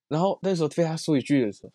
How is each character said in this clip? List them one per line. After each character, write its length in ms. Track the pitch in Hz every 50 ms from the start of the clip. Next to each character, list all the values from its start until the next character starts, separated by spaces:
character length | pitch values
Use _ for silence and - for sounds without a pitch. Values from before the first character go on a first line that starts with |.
| _ -
然 120 | 143 160
后 160 | 180 196 - -
那 100 | - 190
时 80 | 190 165
候 60 | 156 147
被 120 | - 170
他 140 | 170 160 160
说 200 | 160 - 165 151
一 60 | 131
句 240 | - - 147 135 120
的 60 | 104
时 80 | 98 -
候， 80 | - -